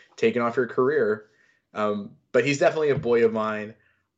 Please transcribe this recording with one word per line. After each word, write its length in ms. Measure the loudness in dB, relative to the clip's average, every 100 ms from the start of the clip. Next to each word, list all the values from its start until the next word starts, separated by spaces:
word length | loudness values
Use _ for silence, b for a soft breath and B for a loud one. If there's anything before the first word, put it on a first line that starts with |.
| B B
taken 260 | 0 0
off 140 | -2 -2
your 100 | -2
career. 600 | 0 0 2 0 -2 -6 b b b b
Um, 420 | -4 -4 -4 -8 -16 _
but 120 | 0 0
he's 120 | 2
definitely 320 | 2 2 0
a 80 | 0
boy 260 | 2 2
of 80 | 2
mine. 420 | 2 -4 -4 -8 -14 _ _ _